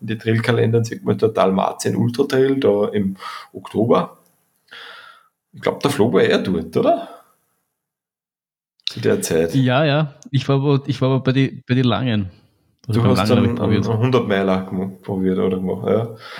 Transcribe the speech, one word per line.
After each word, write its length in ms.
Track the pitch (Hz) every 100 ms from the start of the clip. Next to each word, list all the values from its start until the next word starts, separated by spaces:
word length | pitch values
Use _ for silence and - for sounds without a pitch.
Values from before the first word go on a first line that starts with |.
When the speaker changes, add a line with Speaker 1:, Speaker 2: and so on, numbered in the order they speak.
Speaker 1:
in 60 | 117
die 120 | 113
Trailkalender 600 | 113 113 113 117 113 117
und 60 |
sieht 200 | 113 -
man 140 | - 98
da 100 | 110
Dalmatien 680 | 92 92 95 95 - - 95
Ultra 280 | 120 120
Trail 340 | 139 131 135 135
da 300 | 104 101 107
im 280 | 107 98 95 - - -
Oktober. 640 | - - 95 113 180 170 - _ _ _ _ _ - - - - - _ _ _
Ich 80 | -
glaub, 200 | - -
der 100 | 143
Flo 220 | - 87
war 100 | 92
eher 160 | - -
dort, 380 | 95 85 82 -
oder? 320 | 285 339 - - _ _ _ _ _ _ _ _ _ _ _ _ _ _ _ _ -
Zu 140 | -
der 200 | 113 101
Zeit. 340 | - 82 82
Speaker 2:
Ja, 300 | 135 127 127
ja. 300 | 156 143 151 - -
Ich 180 | 135 -
war 80 | 139
aber, 260 | 139 139 139
ich 140 | 123
war 80 | 131
aber 100 | 135
bei 120 | 127
die, 300 | 131 135 - -
bei 60 |
die 80 | 127
langen. 480 | 127 104 127 107 95 - _ _ _ _ -
Also 120 | 113
Speaker 1:
Du 60 | 117
Speaker 2:
beim 100 | 92
Speaker 1:
hast 120 | 104
Speaker 2:
langen 20 |
hab 140 | 123
Speaker 1:
dann 100 | 98
Speaker 2:
ich 60 | -
probiert. 240 | 95 101
Speaker 1:
einen, 80 | 104
einen 100 | 107
hundert 260 | 127 123 98
Meiler 340 | 98 98 95
gemo-, 360 | 95 95 95 -
probiert 360 | - 95 92 92
oder 200 | 95 92
gemacht, 280 | 92 - 101
ja. 300 | 104 113 - - -